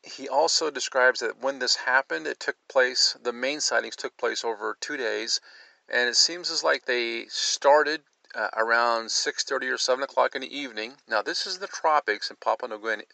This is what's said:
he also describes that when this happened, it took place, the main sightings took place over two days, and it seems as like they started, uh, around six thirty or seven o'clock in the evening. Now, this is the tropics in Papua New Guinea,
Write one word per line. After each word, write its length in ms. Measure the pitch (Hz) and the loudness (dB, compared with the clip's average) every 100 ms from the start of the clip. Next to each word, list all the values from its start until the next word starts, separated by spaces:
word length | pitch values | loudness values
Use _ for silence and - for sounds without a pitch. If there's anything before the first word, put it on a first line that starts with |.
he 260 | - - 135 | -18 -12 -2
also 440 | 165 160 - 160 | 2 2 2 0
describes 480 | 135 - 131 127 120 | -4 -2 4 6 4
that 200 | 117 101 | -4 -2
when 200 | 127 139 | -4 -2
this 160 | 123 - | 0 0
happened, 500 | - 131 - 165 151 | 4 2 2 -4 -4
it 140 | - | -4
took 160 | - - _ | -6 -6 _
place, 480 | 135 127 127 - 120 | 2 2 4 2 2
the 120 | 120 | -6
main 260 | 120 127 147 | -2 -4 -2
sightings 360 | - 117 113 - | 0 0 -2 -8
took 220 | 131 - | -10 -4
place 260 | 120 110 | -4 -2
over 320 | 120 104 107 107 | -4 -4 -6 -6
two 180 | - 143 | -8 -4
days, 420 | 113 107 110 - - - - _ _ | -2 -2 -2 -4 -6 -20 -20 _ _
and 220 | 120 123 | 0 2
it 60 | 113 | 2
seems 340 | - 175 160 | 2 0 -6
as 140 | 160 | 0
like 220 | 156 139 - | 0 0 0
they 420 | 120 117 117 107 | -2 0 -4 -8
started, 720 | - - - 143 147 147 151 _ _ _ 120 | -6 -4 2 6 6 6 -2 _ _ _ -4
uh, 120 | 107 - | -4 0
around 540 | 113 117 120 117 110 | 2 4 4 2 0
six 320 | - - - | -2 -2 -4
thirty 240 | - 135 127 | -4 -2 -2
or 100 | 120 | -2
seven 260 | - 127 | 0 0
o'clock 300 | 139 - 127 | 0 2 0
in 80 | 135 | 0
the 160 | 131 143 | -8 -8
evening. 360 | 139 107 110 113 _ | -8 -8 -10 -12 _
Now, 140 | 110 | 0
this 240 | 123 175 202 | 0 -4 -6
is 140 | 185 | -8
the 80 | 196 | -10
tropics 640 | - 160 151 110 104 - | -2 2 4 2 -4 -4
in 40 | 107 | -4
Papua 300 | 110 113 123 | -2 -2 -4
New 120 | 107 | -6
Guinea, 240 | 110 107 - | -4 -4 -8